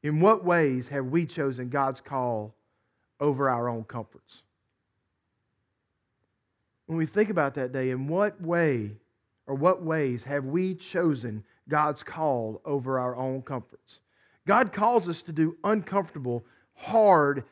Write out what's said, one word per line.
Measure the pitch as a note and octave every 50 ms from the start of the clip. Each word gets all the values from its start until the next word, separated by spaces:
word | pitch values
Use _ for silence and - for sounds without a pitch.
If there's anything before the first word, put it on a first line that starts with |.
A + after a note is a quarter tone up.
| -
In | D3 D3+ D#3
what | E3+ G3+ A3 F#3+ F3+
ways | F3 F3 E3+ D#3+ C#3+ C3 B2+ B2 -
have | C#3+ C#3 C3
we | B2+ C3 E3+ E3+
chosen | - - - D3 C#3 C3 A#2+ B2+ B2
God's | B2 C#3+ C3+ C3+ C3+ -
call | _ - C#3+ C3+ B2+ B2 A#2 A2 G#2+ G#2+ - _ _ _ _ _ _ _ _ _ _ _ _ _
over | C#3+ D3 C#3 C3 C#3 C3+
our | B2+ A#2+ A#2+ A#2+
own | A#2 A#2 A2
comforts? | - - A#2+ A2 _ _ - _ _ - - _ _ _ _ _ _ _ _ _ _ _ _ _ _ _ _ _ _ _ _ _ _ _ _ _ _ _ _ _ _ _ _ _ _ _ _ _ _ _ _ _ _ _ _ _ _ _ _ _
When | - D#3+ E3
we | D#3+
think | D#3 - G#3 G#3+ G3+
about | A3 E3+ D3 C#3 B2
that | D3 C3 B2+ C3
day, | C3+ B2+ C3
in | B2+ B2+ C3+ C#3+
what | D#3+ F#3 G#3 G#3 G#3 G#3
way | F3+ E3 E3+ E3+ E3+ D#3 C3+ A#2 G#2+ G#2 G#2 G#2+ _ _ _ _ _ _ _ _ _
or | - C#3
what | C#3 D3 F3+ F#3 - -
ways | D#3+ D#3+ D#3+ D3 C3 B2 A#2+ -
have | C3 C#3+ C#3+ C3+
we | C3 C#3+ F3 F#3 F#3+ F#3
chosen | F3+ - - - F#3 F3+ E3 D3 B2 A2 A#2 G#2+ G#2+ G2+ _ _ _ _ -
God's | D3+ D3+ D3+ D3+ C#3+ -
call | - - - D#3+ D#3+ D3+ C3+ A#2+ A2+ A2 A2 - _
over | - C#3+ C#3+ B2 C3 C3 B2+
our | B2+ B2+ B2
own | A#2+ C3 C3 C3 C3+
comforts? | B2 - C#3+ B2 - _ - - _ _ - _ _ _ _ _ _ _ _ _ _
God | - G3 A3+ B3+ G3+
calls | - G3+ G#3 A3+ B3 A#3 F3 F3
us | E3 E3 -
to | - D#3
do | D3 D#3+ D#3+ E3+ - -
uncomfortable, | G3 G#3+ A3 - - F#3+ G3+ F#3 - - D#3 C3 B2 A#2+ A#2+ - _ _ _ _ _ _
hard, | _ - - G#3+ A3+ G#3+ G3+ F#3 D#3+ D3 C#3+ C#3+ C#3 B2 _